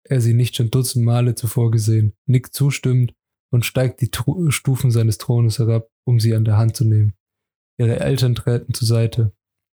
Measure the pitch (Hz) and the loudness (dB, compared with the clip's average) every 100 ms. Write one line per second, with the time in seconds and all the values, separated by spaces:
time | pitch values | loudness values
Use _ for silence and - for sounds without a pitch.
0 | _ 135 117 117 123 - 113 131 127 120 | _ 0 2 2 0 -2 -2 0 -2 0
1 | 117 120 123 117 113 - 117 113 107 110 | 0 2 0 -2 -4 0 0 2 2 2
2 | 107 - - 127 - - 139 135 135 127 | 0 -2 -2 -2 -2 -2 -2 0 -2 0
3 | 120 - _ _ _ 120 113 - 127 - | 0 -4 _ _ _ -2 -2 -2 -2 -2
4 | 107 - - 185 170 - - 127 131 117 | -6 -4 -4 -2 -2 -2 -2 0 0 2
5 | 113 107 - 120 117 107 113 113 - _ | 0 -2 -2 0 0 0 0 0 -4 _
6 | - 120 113 110 110 107 113 - 110 107 | -2 0 2 2 2 2 2 0 0 2
7 | 104 - _ _ _ _ _ - 117 120 | 2 -2 _ _ _ _ _ -4 -2 0
8 | 139 135 123 120 - 120 - - 110 117 | -2 0 0 -2 -2 -4 -4 -4 0 0
9 | 113 - 110 - _ _ _ | 0 0 -4 -4 _ _ _